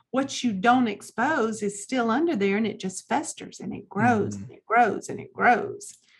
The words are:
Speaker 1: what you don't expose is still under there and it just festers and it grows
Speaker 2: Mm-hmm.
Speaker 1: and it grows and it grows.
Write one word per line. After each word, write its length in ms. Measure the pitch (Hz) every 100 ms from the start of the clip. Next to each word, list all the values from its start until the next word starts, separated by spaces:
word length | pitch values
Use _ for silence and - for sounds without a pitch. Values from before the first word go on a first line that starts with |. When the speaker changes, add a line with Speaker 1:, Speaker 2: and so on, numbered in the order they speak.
| -
Speaker 1:
what 320 | 254 269 -
you 80 | 240
don't 340 | 185 226 254 226
expose 720 | 202 - - 269 311 226 220
is 220 | 202 -
still 260 | - 262 226
under 260 | 247 339 226
there 220 | 196 202
and 80 | 220
it 120 | -
just 280 | 190 - -
festers 520 | 254 330 - - -
and 140 | -
it 140 | - -
grows 460 | 202 247 220 202 202
Speaker 2:
Mm-hmm. 80 | -
Speaker 1:
and 80 |
it 120 | - -
grows 440 | - - - -
and 100 | 208
it 120 | -
grows. 600 | 190 214 220 123 - - - _